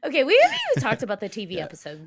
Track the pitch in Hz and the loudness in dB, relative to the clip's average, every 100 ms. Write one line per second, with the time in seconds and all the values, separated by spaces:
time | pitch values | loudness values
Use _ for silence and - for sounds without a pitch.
0 | - 294 262 440 698 932 906 523 220 226 | -2 0 4 6 6 4 -2 0 0 -2
1 | 233 202 202 220 196 175 156 - - 151 | -4 -6 -6 -10 -10 -8 -10 -12 -16 -16